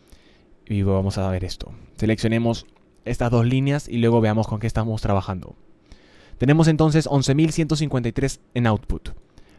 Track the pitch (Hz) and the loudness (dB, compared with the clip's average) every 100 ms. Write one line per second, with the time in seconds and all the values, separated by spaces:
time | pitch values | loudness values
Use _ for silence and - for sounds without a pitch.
0 | _ - _ _ _ - - 104 98 98 | _ -20 _ _ _ -20 -6 -2 0 2
1 | 95 98 95 92 92 - - - - - | 0 -2 -2 -4 -6 -10 -14 -18 -20 -4
2 | 107 110 113 113 117 113 - _ _ _ | -2 0 0 0 0 -4 -8 _ _ _
3 | - 120 120 120 117 131 139 143 - 120 | -8 -4 0 2 2 2 0 -2 -4 0
4 | 117 117 110 107 107 110 110 110 113 110 | 2 4 2 2 -2 -4 -4 -2 -4 -2
5 | 107 98 92 90 - - - _ _ - | 0 0 -2 -8 -10 -18 -20 _ _ -20
6 | _ - - - 135 156 160 156 160 156 | _ -20 -20 -2 2 4 4 4 4 2
7 | 151 139 131 139 160 156 156 151 151 139 | 2 0 2 2 2 0 -2 -2 -2 -2
8 | 117 117 139 - _ 123 117 107 - - | -2 -2 -4 -4 _ 0 2 2 -2 -8
9 | - - - - - | -8 -14 -18 -20 -20